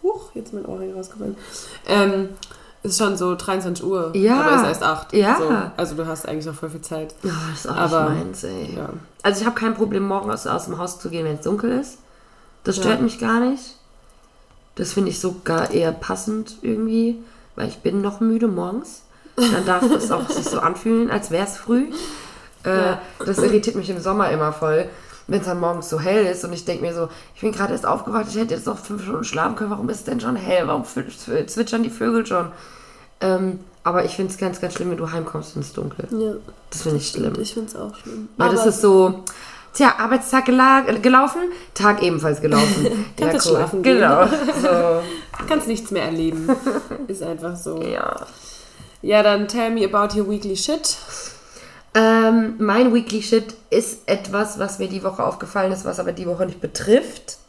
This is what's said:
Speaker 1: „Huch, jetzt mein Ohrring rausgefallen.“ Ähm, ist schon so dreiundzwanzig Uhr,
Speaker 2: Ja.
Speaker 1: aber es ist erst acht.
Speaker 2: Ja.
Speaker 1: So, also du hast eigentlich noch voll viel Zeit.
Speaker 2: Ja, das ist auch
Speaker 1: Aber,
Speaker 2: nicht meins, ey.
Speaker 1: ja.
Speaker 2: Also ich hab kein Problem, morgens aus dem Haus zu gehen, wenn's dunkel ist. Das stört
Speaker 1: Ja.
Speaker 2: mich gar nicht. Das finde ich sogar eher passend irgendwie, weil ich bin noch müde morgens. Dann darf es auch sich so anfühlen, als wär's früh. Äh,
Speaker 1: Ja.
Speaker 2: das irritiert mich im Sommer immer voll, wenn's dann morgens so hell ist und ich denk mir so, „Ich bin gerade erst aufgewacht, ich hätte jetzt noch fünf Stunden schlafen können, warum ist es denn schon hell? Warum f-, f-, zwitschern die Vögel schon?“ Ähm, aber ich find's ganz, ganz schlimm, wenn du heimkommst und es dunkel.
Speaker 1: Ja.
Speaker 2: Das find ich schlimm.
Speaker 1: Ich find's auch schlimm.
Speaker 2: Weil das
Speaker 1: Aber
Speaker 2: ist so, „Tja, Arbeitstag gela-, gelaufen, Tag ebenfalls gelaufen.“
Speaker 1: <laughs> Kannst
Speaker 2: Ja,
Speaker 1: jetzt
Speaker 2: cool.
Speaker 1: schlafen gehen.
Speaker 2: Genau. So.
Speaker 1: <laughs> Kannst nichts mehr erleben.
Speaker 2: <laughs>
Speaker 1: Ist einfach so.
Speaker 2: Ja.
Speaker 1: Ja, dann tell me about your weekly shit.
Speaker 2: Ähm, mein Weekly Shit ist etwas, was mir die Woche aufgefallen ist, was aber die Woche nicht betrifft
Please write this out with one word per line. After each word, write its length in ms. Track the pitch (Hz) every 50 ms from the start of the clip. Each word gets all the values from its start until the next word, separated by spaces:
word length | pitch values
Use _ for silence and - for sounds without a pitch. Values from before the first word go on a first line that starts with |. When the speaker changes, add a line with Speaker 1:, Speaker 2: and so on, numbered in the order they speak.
| -
Speaker 1:
„Huch, 280 | 370 453 - - - -
jetzt 200 | 233 214 - 214
mein 120 | 202 -
Ohrring 280 | - 190 190 190 190 190
rausgefallen.“ 440 | 185 190 190 - 214 208 208 196 - - - - - - - - - -
Ähm, 420 | - 196 208 202 196 196 190 196 190 190 - - - - - - - - _ -
ist 140 | 208 180
schon 180 | - 220 202 196
so 200 | 175 185 180 180
dreiundzwanzig 500 | 175 - - 190 190 180 180 175 175 -
Uhr, 240 | 185 196 185 170 160 165
Speaker 2:
Ja. 260 | 196 190 220 240 269
Speaker 1:
aber 140 | 294 302 285
es 60 | 262 226
ist 40 |
erst 160 | - 160 160 -
acht. 300 | - 156 160 - - -
Speaker 2:
Ja. 240 | 208 202 202 254
Speaker 1:
So, 120 | 339 320 311 262 208 185 - -
also 180 | - 175 156 147
du 100 | 151 165
hast 200 | 165 160 160 -
eigentlich 180 | - 151 156 151
noch 80 | 160 151
voll 160 | 147 - 160
viel 100 | 156 160
Zeit. 320 | 147 - 165 156 156 156 - - -
Speaker 2:
Ja, 80 | 190 165 160 160 160
das 80 | 156 143 -
ist 60 | -
auch 40 | 160
Speaker 1:
Aber, 320 | 160 170 160 160 160 151 156
Speaker 2:
nicht 160 | 147 160 170
meins, 180 | 185 190 - -
ey. 300 | 175 190 190 156 143 -
Speaker 1:
ja. 140 | 165 151 - - 165 - - _ _ -
Speaker 2:
Also 160 | 202 202 202
ich 60 | 220
hab 80 | 233 233
kein 200 | - 220 226 214
Problem, 280 | - 220 202 202 196 196
morgens 420 | 196 196 196 196 208 220 - -
aus 180 | - - 170 -
dem 120 | 180 175 160
Haus 200 | 175 180 180 -
zu 100 | - 175
gehen, 160 | 165 170 160
wenn's 160 | 156 151 147 -
dunkel 260 | - 196 208 220 233 254 254
ist. 200 | 285 - - - - _ _ _ - _ _ _ - _ _ _ -
Das 100 | - 190
stört 200 | 190 185 202 220
Speaker 1:
Ja. 60 | 247 254
Speaker 2:
mich 160 | 220 - -
gar 200 | 233 226 226 233
nicht. 360 | 240 254 277 262 - - - _ _ _ _ _ _ - _ _ _ _ _ _ _ _ _ - _ _ _
Das 180 | - 170 - -
finde 180 | 196 196 180
ich 80 | - -
sogar 520 | - 185 180 - - 165 165 165 170 -
eher 200 | - - 170 160
passend 680 | - - - - 190 190 190 214 214 220 220 - - - -
irgendwie, 540 | 240 220 214 226 220 220 226 226 233 240 226 233 - - - - - -
weil 120 | - -
ich 100 | - -
bin 240 | - - - 175 202
noch 180 | 196 202 202 -
müde 280 | 226 226 226 226 233
morgens. 560 | 226 190 175 175 180 196 247 285 - - - _ _ _ - _ - -
Dann 280 | - 247 233 208 175 185
darf 180 | 185 180 180 262
es 280 | 233 302 - 233 220
auch 180 | - - 240 -
sich 160 | - - -
so 140 | - - -
anfühlen, 500 | - 160 180 - - 226 226 226 233 -
als 200 | - 208 208 -
wär's 260 | 165 170 196 202 -
früh. 280 | - - - 233 247 277 320 294 330 339 - - - - - - - - - - _ -
Äh, 60 | 185 190
Speaker 1:
Ja. 240 | 185 185 180 185 - - - - - -
Speaker 2:
das 120 | 185 196 190
irritiert 360 | - - 214 208 208 233 226
mich 140 | 214 180 165
im 100 | 185 175
Sommer 300 | 160 185 196 208 196 170
immer 240 | - 156 151 151 151
voll, 340 | - 165 156 156 160 180 - - - - - - - -
wenn's 180 | - 185 196 190
dann 140 | 185 180 175
morgens 300 | 175 175 175 170 156 -
so 100 | 156 156
hell 260 | 147 180 196 220 214
ist 160 | 180 180 180 -
und 80 | 170 175
ich 100 | 165 -
denk 180 | - 175 -
mir 120 | - 170 165
so, 160 | 170 170 160 - - - - -
„Ich 80 | -
bin 100 | - 220
gerade 220 | 214 196 196 214 254
erst 140 | 240 -
aufgewacht, 380 | - - 269 - - 214 220 214 214
ich 60 | 202
hätte 180 | 214 226 226 240
jetzt 140 | - -
noch 100 | 254 208
fünf 240 | 196 - - 202 208
Stunden 220 | 185 190 233 - 233
schlafen 320 | - - 160 160 233 226
können, 160 | - 214 202
warum 180 | 208 202 208 -
ist 80 | 214
es 60 | 196 -
denn 160 | - 262 240
schon 160 | 220 233 247
hell? 320 | 214 185 190 180 180 165
Warum 160 | 147 - - 120
f-, 140 | - -
f-, 500 | 151 135 - - - - - 120 156 147
zwitschern 340 | 143 - 220 233 - - 226
die 80 | 233 233
Vögel 340 | - - 226 233 233 226 226
schon?“ 260 | - 196 180 170 165 - - - - - - - - - - - - - _
Ähm, 420 | 196 190 185 185 190 190 185 185 - - - - -
aber 220 | 165 175 180 175
ich 100 | - -
find's 220 | - 190 185 185
ganz, 240 | - 196 185 175 -
ganz 140 | - 175 -
schlimm, 160 | - 175 180
wenn 60 | 170
du 140 | 156 165 160
heimkommst 440 | 165 165 160 - - 156 151 - -
und 80 | 151 143
es 100 | 139 -
dunkel. 340 | - - - - - - -
Speaker 1:
Ja. 220 | 240 220 220 214 208 - - - - - - -
Speaker 2:
Das 140 | - 160 -
find 140 | 165 151
ich 100 | 147 139 -
schlimm. 240 | - - - - - -
Speaker 1:
Ich 160 | 208 208 -
find's 200 | 233 220 220 -
auch 200 | - - 208 208
schlimm. 340 | - - 220 220 220 214 - -
Speaker 2:
Weil 140 | - 240 240
das 80 | - 233
Speaker 1:
Aber 80 | 220 220
Speaker 2:
ist 120 | 202 -
so, 420 | - 202 190 190 185 185 190 190 - - - - - - - - - - -
„Tja, 220 | - 277 - -
Arbeitstag 480 | - 220 220 247 262 254 - - 262 254
gela-, 380 | 254 247 262 262 262 269 269 262 - 220 214
gelaufen, 400 | 202 254 254 262 269 - - 339 359 359 349 - - - -
Tag 300 | - 190 208 208 208 185
ebenfalls 380 | 175 170 156 156 156 151 147
gelaufen.“ 420 | 156 156 151 214 - 214 202 - -
Speaker 1:
<laughs> 340 | - 233 214 214 - -
Kannst 20 | -
Speaker 2:
Ja, 120 | 311 302 330
Speaker 1:
jetzt 120 | 285 -
Speaker 2:
cool. 80 | - -
Speaker 1:
schlafen 260 | - - - - 190
gehen. 160 | 180 269 262
Speaker 2:
Genau. 300 | 240 196 156 143 156 185 208 - 302 285 247 302 -
So. 400 | - - 175 175 170 170 165 170 - 349 339 - -
Speaker 1:
<laughs> 240 | - - - - -
Kannst 160 | 320 294 -
nichts 220 | 226 226 214 - -
mehr 140 | 202 180 -
erleben. 440 | 160 165 165 165 165 165 160 160 - 262 - - 277 208 -
Speaker 2:
<laughs> 280 | - - - - 285
Speaker 1:
Ist 160 | 240 196 190 151
einfach 320 | 165 170 156 156 175 175
so. 260 | 175 175 - 160 165
Speaker 2:
Ja. 360 | 160 - 55 - 50 50 - - - - - - - - - - - - - - - - - -
Speaker 1:
Ja, 220 | - - 208 214 208
dann 240 | 208 208 208 208
tell 240 | 202 - 240 226 226
me 120 | 226 226 202 190
about 240 | 202 208 208 208 202 208
your 100 | 208 190
weekly 260 | 208 202 208 202 190
shit. 400 | 190 - - 302 320 311 - - - - - - - - - - - - - - - - - - - - - -
Speaker 2:
Ähm, 600 | 220 220 220 226 226 226 226 226 226 220 220 226
mein 360 | 226 214 208 202 233 254 254 233
Weekly 280 | 240 226 - 208 220
Shit 320 | 208 - - 226 220 - - - - _
ist 340 | - 226 233 - - - -
etwas, 500 | - 190 196 - - 196 202 214 208 - 208
was 200 | 196 196 196 196
mir 80 | 196
die 160 | 190 190 190 185
Woche 220 | 196 185 - 196
aufgefallen 480 | - - - - - - 208 190 190 185
ist, 100 | 185 -
was 160 | - 175 180
aber 140 | 175 175 170
die 120 | 175 185
Woche 200 | 175 175 165 185
nicht 160 | 175 - -
betrifft 760 | - - - - - 202 214 269 320 - - - - - - - -